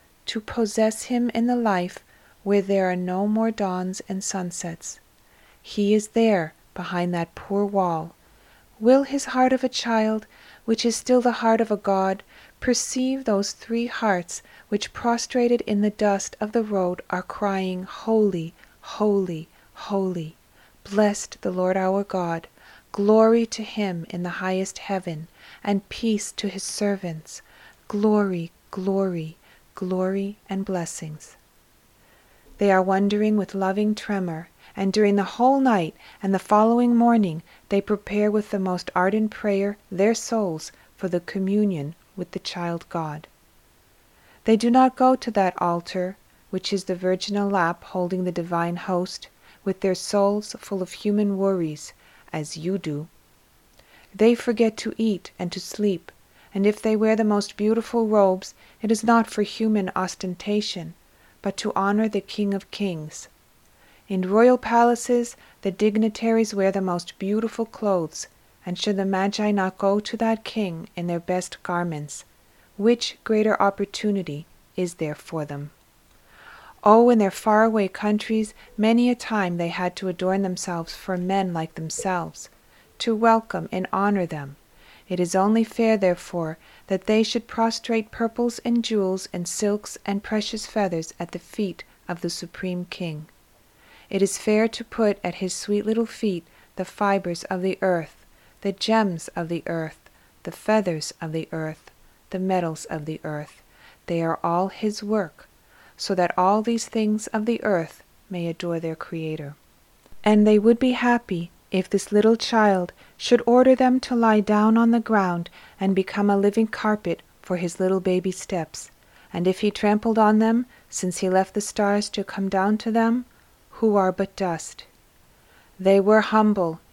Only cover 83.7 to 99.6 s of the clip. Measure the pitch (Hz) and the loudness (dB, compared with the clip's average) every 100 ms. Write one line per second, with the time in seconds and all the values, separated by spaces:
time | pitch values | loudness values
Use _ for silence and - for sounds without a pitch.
83.7 | - 185 190 202 202 170 151 139 143 _ | -6 -4 0 0 0 -2 -6 -10 -16 _
84.7 | _ - - - 180 175 190 196 220 220 | _ -20 -20 -6 -2 0 2 4 2 2
85.7 | - 226 220 190 175 - 175 160 160 - | 0 2 4 2 0 -4 -6 -6 -8 -16
86.7 | - - 190 - 214 226 240 - - 226 | -20 -6 -4 2 2 2 -2 -4 -2 -2
87.7 | 226 - 226 220 - 226 226 240 - 240 | -2 -2 -4 -4 -4 -4 -2 -4 -2 -2
88.7 | 240 226 220 190 185 - 180 175 - 208 | 0 0 0 0 -2 -6 -8 -8 -2 -2
89.7 | 208 - - - 202 - 214 208 220 - | -2 -6 -10 -6 -6 -2 -4 -4 -8 -6
90.7 | 220 196 165 160 - 175 175 - - 202 | -2 -2 -2 -6 -10 -12 -12 -10 -6 -6
91.7 | 170 - _ - 175 170 - 170 - 185 | -6 -16 _ -12 -8 -6 -8 -10 -10 -6
92.7 | 180 175 - 175 151 156 _ _ _ _ | -6 -8 -8 -8 -8 -14 _ _ _ _
93.7 | _ _ - - 190 196 - - 214 226 | _ _ -20 -6 0 0 0 0 2 2
94.7 | - 233 - 214 208 180 - 185 - - | -2 -8 0 0 0 -4 -4 -6 -6 -2
95.7 | 208 202 220 226 - 220 175 - _ _ | -2 0 0 -2 -2 -2 -2 -8 _ _
96.7 | - 185 - 202 196 185 170 - 190 190 | -10 -10 -2 0 0 -2 -6 -6 -4 -2
97.7 | - 190 175 156 - _ _ _ _ 202 | 0 0 0 -2 -12 _ _ _ _ -6
98.7 | 196 - 220 202 170 - - 165 170 | -4 0 2 2 -2 -8 -8 -6 -6